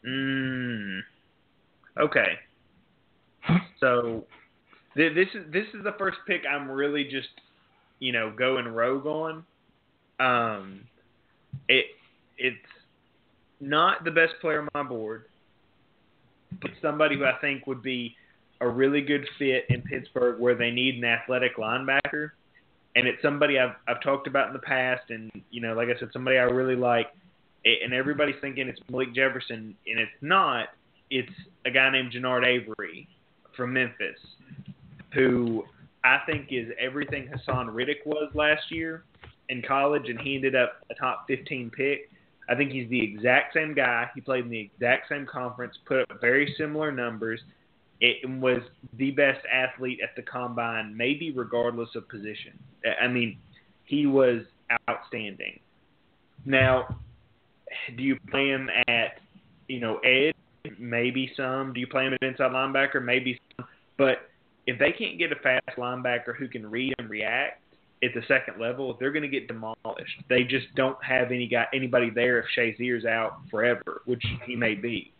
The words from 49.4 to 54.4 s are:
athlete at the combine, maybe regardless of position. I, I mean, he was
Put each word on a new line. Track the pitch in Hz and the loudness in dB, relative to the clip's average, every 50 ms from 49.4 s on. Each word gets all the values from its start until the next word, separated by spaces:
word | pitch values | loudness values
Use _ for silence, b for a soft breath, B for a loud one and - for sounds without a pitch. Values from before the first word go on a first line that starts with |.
| - - 117 | -2 0 0
athlete | 131 127 127 - - 127 127 127 - 92 | 2 0 0 -2 -4 -6 -6 -4 -4 -6
at | 117 - | -8 -8
the | 120 120 | -10 -14
combine, | - - 127 123 123 120 117 117 117 113 110 110 107 107 | -10 -8 -6 -6 -6 -4 -4 -4 -2 -2 -4 -6 -6 -4
maybe | 110 117 127 143 147 170 160 | -2 0 0 0 -2 -4 -6
regardless | 143 127 120 107 117 117 117 120 117 117 117 110 - | -4 -4 -4 -2 0 0 0 0 0 -2 -6 -6 -8
of | 117 107 _ | -12 -12 _
position. | - 107 98 107 104 - - - - - - - - _ - | -14 -12 -10 -10 -10 -12 -14 -16 -18 -20 -20 -20 -20 _ -2
I, | 113 101 - 110 | -2 0 2 0
I | 123 | 2
mean, | 123 123 120 113 95 - - - b b b b b _ _ | 2 2 0 0 -2 -8 -16 -20 b b b b b _ _
he | - - 143 147 | -2 0 2 4
was | 143 135 135 135 123 120 113 | 6 6 8 8 6 6 2